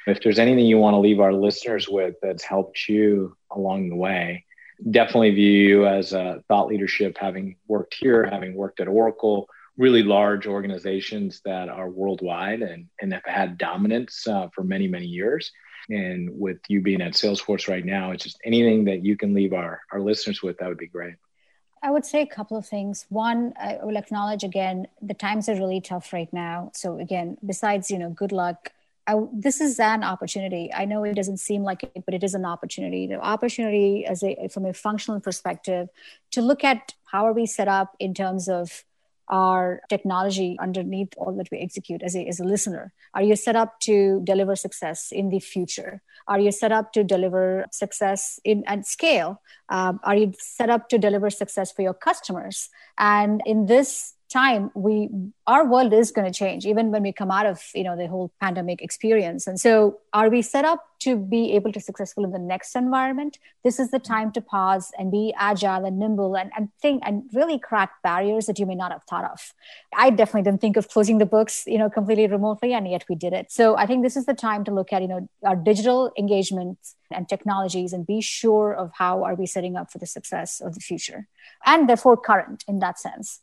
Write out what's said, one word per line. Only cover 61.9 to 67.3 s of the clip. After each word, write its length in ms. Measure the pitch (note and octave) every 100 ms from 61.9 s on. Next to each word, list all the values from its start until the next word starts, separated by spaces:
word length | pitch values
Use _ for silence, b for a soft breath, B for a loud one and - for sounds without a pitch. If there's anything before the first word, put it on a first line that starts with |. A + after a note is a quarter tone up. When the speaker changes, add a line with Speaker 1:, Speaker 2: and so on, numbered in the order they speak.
| - F#3+ -
Speaker 2:
in 60 | G3
the 80 | F#3
next 360 | F3 F#3 -
environment? 640 | B3+ B3+ C4 C4 C4+ D4 - b b
This 140 | B3 A#3+
is 120 | B3+
the 80 | C4+
time 340 | C4 A3 A3
to 80 | A#3
pause 520 | G#3+ G3 F#3+ F#3+ F3+ -
and 120 | F#3+
be 240 | G#3 A3 -
agile 480 | G3+ G3 G3 F#3
and 140 | F#3+ F#3+
nimble 380 | G#3+ G#3 G3 F#3+
and, 140 | G3 -
and 140 | G#3 -
think 220 | D4 C4+
and 200 | - G3+ -